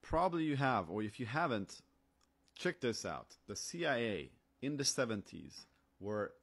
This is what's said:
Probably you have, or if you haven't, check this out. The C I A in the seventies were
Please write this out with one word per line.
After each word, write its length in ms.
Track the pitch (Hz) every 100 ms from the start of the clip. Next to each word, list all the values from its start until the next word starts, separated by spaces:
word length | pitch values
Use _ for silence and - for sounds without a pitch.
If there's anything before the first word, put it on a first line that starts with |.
Probably 420 | - 160 185 170
you 120 | 156 139
have, 340 | 139 117 82
or 120 | 101
if 160 | 107 -
you 60 |
haven't, 560 | 117 139 170 113 95 - _ _ _ _ _ _ _
check 280 | - 180 -
this 240 | 127 107 95
out. 280 | 73 58 - -
The 100 | 104
C 300 | - 170 165
I 100 | 123
A 340 | 117 95 67 - _ _
in 160 | 135 147
the 80 |
seventies 800 | 139 - 123 107 - 85 71 - - _ _ _
were 360 | 98 107 101 -